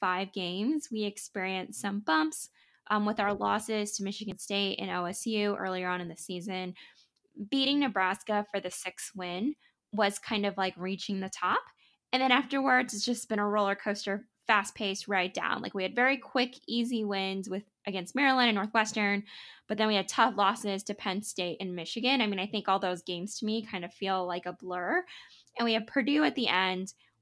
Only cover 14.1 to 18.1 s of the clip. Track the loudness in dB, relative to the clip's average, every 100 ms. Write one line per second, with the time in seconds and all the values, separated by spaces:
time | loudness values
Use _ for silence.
14.1 | -4 -6 _ 2 2 2 -4 -4 -4 0
15.1 | 2 2 0 0 0 -2 -2 -2 2 2
16.1 | 2 0 0 0 -4 -4 -2 0 0 0
17.1 | 0 -2 -4 -4 -6 -8 _ -6 -6 -4